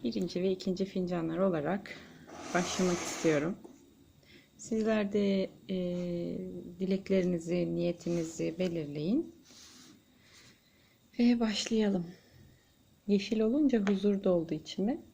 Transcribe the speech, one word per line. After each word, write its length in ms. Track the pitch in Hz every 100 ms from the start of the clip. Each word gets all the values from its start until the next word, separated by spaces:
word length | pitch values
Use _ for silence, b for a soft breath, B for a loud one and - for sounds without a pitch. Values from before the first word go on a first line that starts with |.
birinci 380 | 240 220 180 180
ve 100 | 185
ikinci 340 | 185 - 185 196
fincanlar 520 | 196 180 175 165 165
olarak 600 | 196 165 147 196 - - B B B - -
başlamak 440 | 175 175 - 185 175
istiyorum. 580 | - - 170 151 151 196 - - - - - - B B B -
Sizler 560 | - 220 214 220 202
de, 360 | 208 202 196 190 - -
e, 80 | 185 180 175 175 175 170 180 185 180 175 175
dileklerinizi, 960 | 185 190 - 190 180 175 165 175 170 170
niyetinizi 800 | 175 170 - 170 160 165 165 165
belirleyin. 760 | 185 170 143 147 156 254 339 - B B B B B B _ b b b b b b b b b _ -
Ve 200 | 240 240
başlayalım. 680 | 226 202 - 226 208 190 170 180 B B B B B B _ _ -
Yeşil 320 | 202 - 220
olunca 480 | 220 269 294 240 202
huzur 360 | 196 202 196
doldu 300 | 190 180 165
içime. 480 | 156 - - 196 311 -